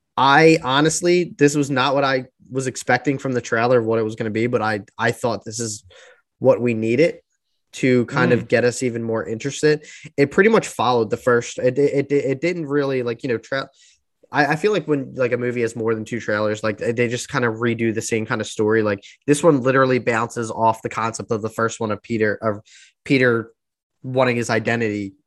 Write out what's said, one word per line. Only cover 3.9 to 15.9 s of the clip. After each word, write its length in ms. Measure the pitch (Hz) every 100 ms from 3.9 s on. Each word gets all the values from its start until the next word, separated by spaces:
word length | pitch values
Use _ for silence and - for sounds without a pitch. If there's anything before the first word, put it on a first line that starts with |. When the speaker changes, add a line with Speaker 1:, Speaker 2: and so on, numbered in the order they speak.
| 113
Speaker 1:
it 40 |
was 120 | 110
gonna 160 | 110 110
be, 160 | 107 123
but 160 | 120
I, 180 | 107 107 98 -
I 120 | 117
thought 320 | 117 120 101
this 140 | 117 113
is 240 | 113 107 _ - - _ _ -
what 220 | 127 123
we 140 | 120
needed 460 | 113 113 120 170 - _ _ _ _ _
to 320 | - 131 123 113
kind 240 | 143 127
Speaker 2:
Mm. 20 |
Speaker 1:
of 140 | 120 117
get 160 | 117
us 180 | 120 113
even 200 | 127 117
more 240 | 117 113 -
interested. 600 | 113 139 - 151 151 - - - -
It 140 | 143
pretty 200 | - 214
much 180 | 214 -
followed 420 | - 117 123 107
the 60 | 117
first. 420 | 131 120 - -
It, 200 | 127 127
it, 280 | 143 139 139
it, 20 |
it 280 | 143 135 131
didn't 260 | 170 175 143
really, 360 | 143 139 131
like, 200 | 120 117
you 80 | 135
know, 80 | 113
tra-, 300 | - 135 - _ _ _ _ _ -
I, 160 | 135 143
I 100 | 156
feel 160 | 208
like 140 | 202 156
when, 280 | 143 127
like, 180 | 127 123
a 60 | 123
movie 240 | 123 120
has 120 | 113
more 200 | 120 113